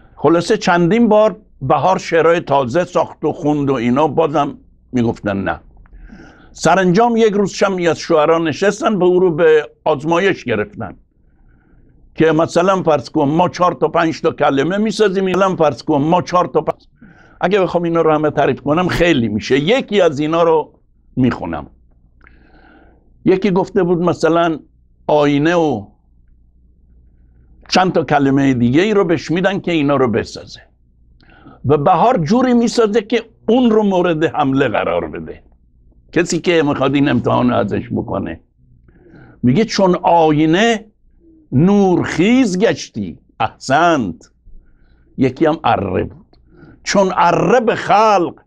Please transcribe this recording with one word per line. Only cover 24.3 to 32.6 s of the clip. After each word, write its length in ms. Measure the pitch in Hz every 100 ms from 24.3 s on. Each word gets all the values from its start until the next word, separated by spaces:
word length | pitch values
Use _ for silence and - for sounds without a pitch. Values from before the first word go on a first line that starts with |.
| 170 170 151 - _ _ _ -
آینه 480 | 151 147 143 156 175
و 320 | 156 110 101 _ _ _ _ _ _ _ _ _ _ _ _ _ _ _ _ - -
چند 220 | 180 185
تا 120 | 165
کلمهٔ 500 | 139 147 135 139 135
دیگه 280 | 123 120 143
ای 120 | 214
رو 120 | 202 175
بهش 260 | 160 -
می‌دن 280 | 170 190 196
که 120 | 180
اینا 240 | 165 139 139
رو 120 | 131
بسازه 540 | 107 - 85 - - - _ _ _ _ _ - - - - 117
و 120 | 147
بهار 400 | 143 165 220 226
جوری 360 | 151 233 262
می‌سازه 480 | 240